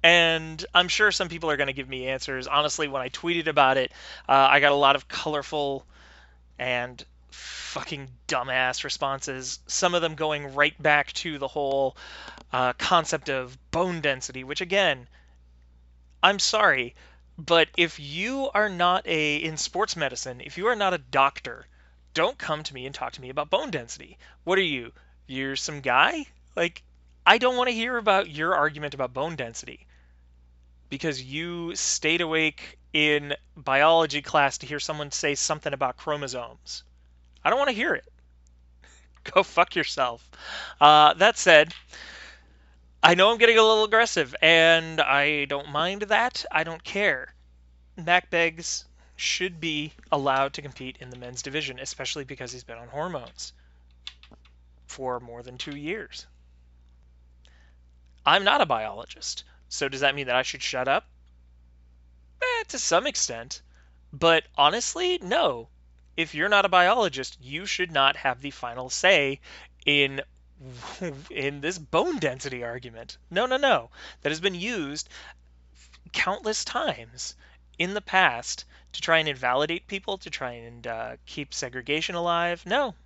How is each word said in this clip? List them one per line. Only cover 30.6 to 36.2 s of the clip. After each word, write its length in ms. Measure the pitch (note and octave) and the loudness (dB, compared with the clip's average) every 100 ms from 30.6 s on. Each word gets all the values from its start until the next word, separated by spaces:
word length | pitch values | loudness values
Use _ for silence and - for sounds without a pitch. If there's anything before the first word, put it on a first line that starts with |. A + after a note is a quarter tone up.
| _ _ _ | _ _ _
because 340 | C3+ D#3+ C3+ | -6 -4 -6
you 520 | C3 C#3+ E3+ F3 E3+ - | -8 -8 -8 -8 -8 -4
stayed 440 | - - D#3 E3+ | -4 -2 0 0
awake 580 | E3+ D#3+ D#3 - - - _ | 0 0 0 -2 -20 -20 _
in 420 | D#3 D3+ D3 C#3+ C#3+ _ - | 0 4 2 0 -10 _ -12
biology 640 | C3+ C3+ D3+ E3 D#3+ C#3+ | 0 4 6 6 4 -2
class 360 | - D#3 C#3 - | 0 2 2 0
to 80 | B2+ | -10
hear 140 | D3 | -8
someone 320 | - D3+ D3 | -6 -8 -6
say 240 | - D3+ C#3+ | -4 -4 -2
something 360 | - D#3 D#3 | -2 -4 -4
about 240 | C3+ C3+ B2 | -4 -4 -4
chromosomes. 840 | - D3 | -6 -4